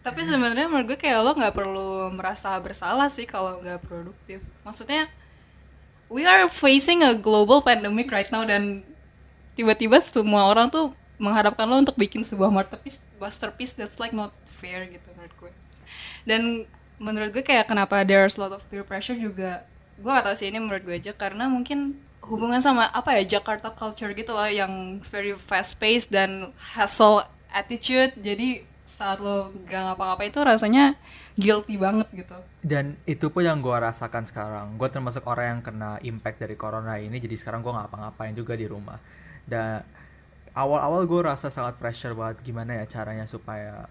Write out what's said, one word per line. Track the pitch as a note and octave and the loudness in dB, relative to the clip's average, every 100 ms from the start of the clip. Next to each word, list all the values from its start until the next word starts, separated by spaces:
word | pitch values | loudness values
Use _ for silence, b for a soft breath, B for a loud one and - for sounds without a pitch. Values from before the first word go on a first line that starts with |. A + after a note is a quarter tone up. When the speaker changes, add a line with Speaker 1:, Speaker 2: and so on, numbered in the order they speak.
Speaker 1:
Tapi | B3+ B3+ E4 | -8 -6 0
sebenarnya | C#4+ A#3+ A#3 E4 | 2 2 0 0
menurut | D4 A3+ | 0 0
gue | C4+ | -2
kayak | D4 A3+ | 0 4
lo | A#3 D4 | 4 4
nggak | G#3+ | 0
perlu | G3+ G3 F#3+ F#3+ F#3+ F#3 | 0 -4 -4 -4 -4 -4
merasa | F#3 F#3 G3+ G3 F#3+ | -4 -6 -6 -4 -6
bersalah | F3+ G3 F3+ A#3+ C#4 | -6 -8 -2 0 0
sih | C#4 A#3 | -2 -8
kalau | G3+ F#3 F3+ | -6 -6 -6
nggak | F3+ F3 - | -10 -10 -10
produktif. | F3 E3+ - - F#3+ - - G#3 | -12 -14 -18 -18 -18 -18 -18 -16
Maksudnya, | A3 A3+ D4 D#4 - b b b b - - - _ _ | -14 -4 -4 -4 -10 b b b b -20 -20 -20 _ _
we | A#3+ E4+ | 0 6
are | F#4+ F4+ | 6 6
facing | - C#4 C#4 C4+ F4 D4 | 4 6 8 6 6 6
a | |
global | A3+ G#3+ G#3+ G#3 C#4 | 6 4 6 8 8
pandemic | C4+ A3+ G#3 G#3+ B3+ | 8 2 2 -2 0
right | G#3 G3+ | -2 -2
now, | A3 | -2
dan | A3+ G3+ G3+ G3 - - - _ - _ - | 0 0 0 -6 -14 -20 -20 _ -20 _ -14
tiba-tiba | - A3+ G#3+ A3 C4 | 0 2 2 6 6
semua | - A#3+ G#3+ G#3 G3 | 6 0 4 6 6
orang | A3 B3 | 6 4
tuh | D#4+ D4+ - - - | 2 -2 -4 -20 -6
mengharapkan | G#3 A3 G#3 G#3 A3+ | 0 4 4 2 2
lo | C4 | 6
untuk | C#4+ | 4
bikin | C4 G3+ G#3+ A3 | 4 0 0 -6
sebuah | G3 G3 | 0 4
masterpiece, | G3 G3 - C#4 - - G#3+ | 4 0 -8 -14 -14 -16 -14
masterpiece | G3+ - G#3 - B3+ - | -12 -8 -10 -6 -8 -8
that's, | G#3 - | -12 -8
like, | A3+ A3+ | -8 -6
not | G#3 - - | -8 -12 -20
fair | - F3+ F3+ F#3 | -18 -12 -12 -12
gitu | F3 - | -18 -20
menurut | F3 E3+ - F3 | -20 -20 -20 -20
gue. | - - - B B B B - | -20 -20 -20 B B B B 0
Dan | A3 A#3 A#3 A3 - _ - | 0 0 -4 -8 -20 _ -12
menurut | G#3+ G#3+ G#3+ A3 | -8 -4 -4 -4
gue | C4+ | 2
kayak | B3+ A3 | 2 4
kenapa | G#3+ G3 G3+ | 0 2 2
there's | G3 G3 G3 G#3 | 6 6 6 2
a | |
lot | G3 G3 | -8 -8
of | - | -12
peer | G3+ G3 | -14 -10
pressure | G3 G#3 A#3+ | -10 -6 -6
juga, | A3 F#3 F#3+ F3+ - - _ - | -6 -6 -8 -8 -14 -20 _ -10
gue | G#3 | 0
gak | C4+ | 2
tau | G3+ | 2
sih, | G#3 G3 | -2 -4
ini | A3 | -6
menurut | A3 G3 F#3 | -6 -6 -6
gue | F3 | -8
aja, | F#3 | -8
karena | G#3 G3 G3+ C4 | -8 -8 -4 -2
mungkin | B3+ B3 C#4+ C#4 C#4 - - | -2 -2 -4 -4 -8 -16 -20
hubungan | - A3 A#3 B3 | -8 -4 0 4
sama | C#4 B3 A3+ | 4 4 2
apa | - D4 A#3+ | 0 2 2
ya, | F#3+ G#3 | 2 -2
Jakarta | A3+ G#3+ A3 A3 | -2 -6 -8 -10
culture | A3 G#3 G#3+ G3+ | -10 -8 -10 -8
gitu | A3+ | -6
loh, | A3 G#3 | -2 -2
yang | G3+ F#3+ F#3+ F#3 G3 - | -2 -2 -4 -10 -12 -10
very | G3+ G3+ G3 | -8 -8 -8
fast | - F#3+ G3 - | -2 -2 -2 -2
paced | G#3+ A#3+ A#3 | 2 2 2
dan | G3 F#3+ F#3+ F3+ - | 2 2 -2 -12 -14
hustle | - A#3 G3+ - G#3+ G#3+ - - - | -14 -2 0 8 8 8 2 -14 -8
attitude. | G3+ G3 A#3+ - B3+ C4 C4 | -6 -6 -8 0 4 4 2
Jadi | G3+ G3+ B3 B3 - - - | -6 -2 -2 -4 -10 -20 -16
saat | - G3+ G3 | -6 -4 -4
lo | G3+ G3+ F#3+ F#3+ F3+ | -2 -4 -4 -12 -8
gak | F#3+ F#3 | -6 -4
ngapa-ngapain | F#3+ F#3+ F#3 G#3 | -4 -2 -2 -2
itu | C#4+ | 2
rasanya | C#4+ A3 G#3+ B3+ C#4+ C#4+ B B B - | 4 4 6 6 6 4 B B B 0
guilty | G3 G#3+ G#3+ G#3 | 2 2 0 -2
banget | F#3+ G#3+ G#3+ F3+ | 0 0 -2 -8
gitu. | F3+ F3+ - - | -18 -20 -20 -10
Speaker 2:
Dan | D#3 D3 C#3+ D3 - | -2 -2 -2 -8 -6
itu | D3+ D#3 | -4 -2
pun | F3+ F3 | 0 0
yang | D3+ | 2
gue | B2+ A#2+ | 0 0
rasakan | A2+ A#2 A#2 A#2 A2+ | -2 -4 -8 -8 -8
sekarang. | - G#2+ G#2 G#2 A2 | -10 -8 -8 -10 -6
Gue | B2+ | -4
termasuk | C#3 B2+ A#2+ B2 | -4 -6 -8 -6
orang | A#2+ A#2+ A#2 | -4 -2 -4
yang | |
kena | A#2 A2 G#2+ G#2 | -8 -10 -10 -8
impact | B2 A2+ A2 A2 | -10 -8 -8 -8
dari | A2+ G#2+ | -10 -8
corona | A2 A2 A2 G#2+ | -8 -6 -6 -8
ini, | G#2+ B2 | -8 -10
jadi | A#2 A2+ | -8 -10
sekarang | - A2+ | -8 -8
gue | A#2 | -6
ngapa-ngapain | A#2 G#2 G#2 G#2+ - A2 | -8 -8 -12 -14 -12 -10
juga | A2 A#2 A#2 | -10 -8 -8
di | G#2+ | -8
rumah. | G#2 G2+ - B B B B - | -10 -14 -18 B B B B -8
Dan | A#2 A2 G#2+ - b b b b - - - | -6 -4 -8 -12 b b b b -20 -12 -4
awal-awal | C3+ D3 C#3 E3+ F3 | 0 0 0 0 0
gue | F3 | 0
rasa | E3 C3+ C#3+ | 0 -4 -6
sangat | C3+ B2 A#2+ | -6 -8 -6
pressure | A#2 A#2 B2+ A2+ | -10 -8 -10 -8
banget, | A2+ A2+ | -8 -8
gimana | B2 A#2 A2+ A#2 | -10 -10 -8 -8
ya | A2 | -8
caranya | A#2 G#2+ A2 A2 | -10 -10 -10 -10
supaya | A2+ - G#2+ G#2 G#2 G#2 | -12 -12 -12 -12 -14 -18